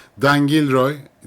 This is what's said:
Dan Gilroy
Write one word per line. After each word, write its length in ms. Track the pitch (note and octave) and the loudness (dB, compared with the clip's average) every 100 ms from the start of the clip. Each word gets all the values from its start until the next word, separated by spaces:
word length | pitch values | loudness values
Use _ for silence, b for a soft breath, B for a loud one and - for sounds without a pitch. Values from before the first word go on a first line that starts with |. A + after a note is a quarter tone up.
| B G#2 | B -2
Dan 240 | C#3 C#3+ C#3+ | 0 2 0
Gilroy 500 | D#3 C#3+ C3 C3 D3 - _ | 0 0 0 0 -4 -16 _